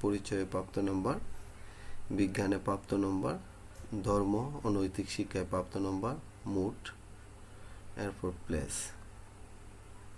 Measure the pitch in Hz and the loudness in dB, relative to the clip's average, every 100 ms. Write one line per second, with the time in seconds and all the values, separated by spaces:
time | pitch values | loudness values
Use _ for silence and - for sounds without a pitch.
0 | 104 101 101 98 95 95 92 - 101 98 | 4 2 2 0 2 0 0 0 2 4
1 | 101 143 - - - - - - - - | 2 2 0 -2 -6 -10 -10 -10 -4 -2
2 | - 95 98 95 98 98 98 98 - 101 | 2 4 4 4 4 4 2 0 2 4
3 | 98 98 113 175 - - - - - 107 | 4 4 2 0 -6 -12 -14 -10 -4 0
4 | 101 101 101 104 131 143 117 101 95 92 | 4 6 6 4 2 0 2 4 4 2
5 | 98 - 101 95 87 92 90 - 98 95 | -2 0 0 0 2 0 0 0 2 2
6 | 110 147 - - 104 98 95 - - - | 0 -2 -6 -8 -2 2 2 0 -8 -12
7 | - - - - - - - - - - | -14 -14 -14 -14 -14 -12 -12 -10 -8 -4
8 | 101 - 92 90 - 80 69 - - - | -4 -2 -2 -2 0 0 0 -2 -4 -8
9 | - - - - - - - - - - | -12 -12 -14 -14 -14 -14 -14 -14 -12 -12
10 | - | -12